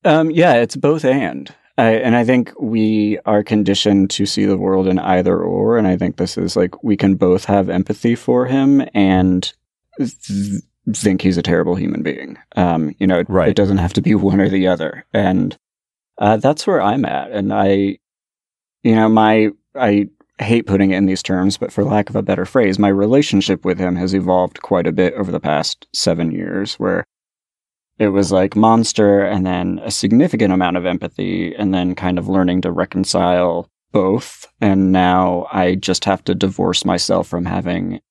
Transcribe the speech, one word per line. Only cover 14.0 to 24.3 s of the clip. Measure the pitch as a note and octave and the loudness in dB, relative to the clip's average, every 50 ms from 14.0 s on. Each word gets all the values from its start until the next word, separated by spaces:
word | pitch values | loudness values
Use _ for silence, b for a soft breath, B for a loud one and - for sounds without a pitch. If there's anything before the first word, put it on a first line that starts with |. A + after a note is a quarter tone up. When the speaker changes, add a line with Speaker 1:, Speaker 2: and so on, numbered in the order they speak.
Speaker 1:
be | - F3 G#2+ | 0 2 0
one | G2 F2+ G2 F#2+ G2 | 2 2 2 2 2
or | G2 G2+ | 2 2
the | F#2+ F#2+ F#2 F#2 | 2 0 2 0
other, | F2+ D#2+ D#2+ D#2 - - - _ | 0 0 -4 -8 -8 -12 -18 _
and, | - G2+ G2+ F#2 F#2 F#2+ F#2+ F#2+ - _ _ _ _ _ _ _ _ _ _ _ _ - | -2 0 0 0 0 0 -2 -2 -6 _ _ _ _ _ _ _ _ _ _ _ _ -2
uh, | G2+ G#2 A2 | 0 2 2
that's | G#2+ G#2 C3 D3+ - - | 2 2 0 0 0 -2
where | - C#4+ - | 0 0 2
I'm | - G#2 A2+ C#3 A2+ | 2 0 0 0 -2
at. | B1+ - C#2 C2+ - | -2 -4 -6 -6 -6
And | A2+ G#2 G2 G#2 | -6 -4 -4 -2
I, | G#2 G#2 G2 G2 G2 G2 G2 G2 G2 _ _ _ _ _ _ _ _ _ _ _ _ _ _ _ _ _ - | 0 0 2 2 2 2 2 -2 -4 _ _ _ _ _ _ _ _ _ _ _ _ _ _ _ _ _ 0
you | A#2+ A2 | 2 4
know, | A2 A2 A2 | 4 4 4
my, | A2 A2 G#2+ A2 A2 A2 G#2+ G#2+ G2+ _ _ _ _ | 4 4 4 4 4 4 2 0 -2 _ _ _ _
I | C3+ B2+ G#2+ G2+ G2+ G2+ - _ _ _ _ _ - | -2 0 2 2 2 0 -2 _ _ _ _ _ -8
hate | - G#2 A#2 A#2 G2+ | -2 0 0 0 2
putting | G2 G2 G2 G2 F#2+ | 0 0 2 2 2
it | F#2 F#2+ | 2 2
in | G2 | 0
these | F#2+ F#2+ - - | 0 0 -2 -4
terms, | - F#2+ F#2 F#2 G2+ G2 | -4 -2 0 0 -2 -2
but | - - G2 | -4 -8 -6
for | - - | -2 -2
lack | G2+ - G#2 G#2 G2+ - | -2 0 0 -2 -2 -2
of | - | -4
a | G#2+ | -4
better | G2 G2+ G2 F#2+ F#2+ | -2 -2 -2 -2 -4
phrase, | - - C3+ A2+ G2 F#2+ G2 | -2 0 2 2 2 2 2
my | G#2 G2+ | 2 2
relationship | G2 G2 G2+ G#2+ B2 C#3+ D3 - - G2 G2 - F#2+ E2 - | 2 2 2 2 2 2 2 2 0 0 0 0 -2 -2 -2
with | F#2 F2+ F#2 | -4 -2 -2
him | F#2 F2+ F2+ | -2 -2 -2
has | F2+ F2+ F#2 G2 | -2 -2 -2 -2
evolved | F#2+ F#2 F2+ | -2 0 2